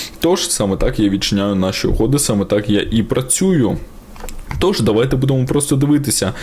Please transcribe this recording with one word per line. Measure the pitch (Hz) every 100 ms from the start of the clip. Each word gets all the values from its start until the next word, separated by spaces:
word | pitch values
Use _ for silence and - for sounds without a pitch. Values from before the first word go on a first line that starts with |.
| - -
Тож, | 165 190 -
саме | - 101 95
так | 110 123
я | 104
відчиняю | 95 - 101 101 98
наші | 92 - -
угоди, | - 117 143
саме | - 104 95
так | 104 104
я | 104 -
і | 110
працюю. | 101 131 135 - 190 170 104 - - - - - - - - -
Тож, | 185 202
давайте | 107 107 135 139
будемо | 131 135 127
просто | 147 - 135
дивитися. | 143 147 143 - 92 -